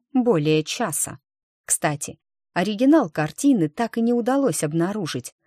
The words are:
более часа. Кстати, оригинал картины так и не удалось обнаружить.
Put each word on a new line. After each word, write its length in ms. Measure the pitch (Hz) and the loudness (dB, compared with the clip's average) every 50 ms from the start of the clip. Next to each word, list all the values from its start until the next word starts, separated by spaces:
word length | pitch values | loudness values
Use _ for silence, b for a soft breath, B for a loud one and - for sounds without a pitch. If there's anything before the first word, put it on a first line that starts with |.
| _ _ - | _ _ -2
более 500 | 254 233 240 208 160 147 156 156 156 151 | 0 2 2 2 2 2 2 2 2 0
часа. 560 | - - - 240 190 - - - - - - _ _ _ _ _ _ _ _ _ | -2 -4 -4 -4 -4 -4 -6 -6 -8 -10 -14 _ _ _ _ _ _ _ _ _
Кстати, 540 | - - - - 160 147 147 - - - _ _ _ _ _ _ _ - | -4 -2 0 0 -2 -2 -4 -8 -12 -14 _ _ _ _ _ _ _ -4
оригинал 560 | 170 185 208 214 196 254 269 311 320 233 156 | -2 -2 -2 0 2 4 4 4 4 2 0
картины 600 | - - 151 151 - - - 285 269 208 160 147 | -2 -4 -4 -4 -4 0 2 2 2 2 2 0
так 280 | - - 233 220 - | -2 -4 -6 -4 -2
и 40 | 233 | -2
не 120 | 226 233 240 | 0 0 0
удалось 500 | 240 226 240 262 277 277 233 156 - - | 0 0 0 0 2 2 0 0 -2 -4
обнаружить. 720 | 151 151 165 170 185 208 220 180 143 - 127 - - - _ b | -2 0 0 0 -2 -2 -4 -6 -6 -6 -8 -10 -12 -18 _ b